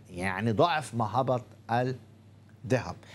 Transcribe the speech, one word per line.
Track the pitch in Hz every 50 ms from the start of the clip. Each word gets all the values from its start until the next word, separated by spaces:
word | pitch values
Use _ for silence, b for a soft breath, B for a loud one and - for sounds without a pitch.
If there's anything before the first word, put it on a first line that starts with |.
| - -
يعني | 92 87 92 98 92 95 107 117 110
ضعف | 95 156 175 165 156 135 - -
ما | 117 113 104 104
هبط | 127 135 123 127 123 113 - - - - -
الذهب. | 113 120 127 131 127 - - - - - - - - - - - - - - 107 131 120 98 92 85 - B B B